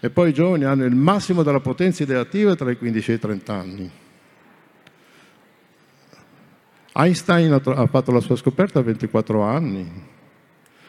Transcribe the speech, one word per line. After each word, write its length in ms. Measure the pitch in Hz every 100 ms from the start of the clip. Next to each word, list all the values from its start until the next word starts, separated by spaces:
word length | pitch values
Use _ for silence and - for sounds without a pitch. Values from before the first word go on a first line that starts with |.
E 100 | 123
poi 200 | - 175
i 20 |
giovani 300 | 139 175 175
hanno 220 | 139 139
il 100 | 127
massimo 480 | 123 147 202 - 180
della 160 | 151 139
potenza 460 | 135 127 185 170
ideativa 500 | 143 131 120 196 208
tra 160 | 175 127
i 80 | 120
quindici 320 | 120 110 101
e 40 |
i 40 | 113
trenta 360 | 104 101 -
anni. 360 | 104 92 98 92 - _ _ _ _ _ _ _ _ _ _ _ _ _ _ _ _ _ _ _ _ _ - _ _ _ _ _ _ _
Einstein 580 | - 160 170 - 175 165
ha 80 | 143
tro-, 160 | 135
ha 100 | 131 120
fatto 240 | 135 131
la 80 | 123
sua 160 | 110 123
scoperta 420 | - 135 190 156
a 40 |
ventiquattro 600 | 120 107 117 113 110 107
anni. 480 | 104 131 156 98 85 85 82 _ _ _ _ _ _ _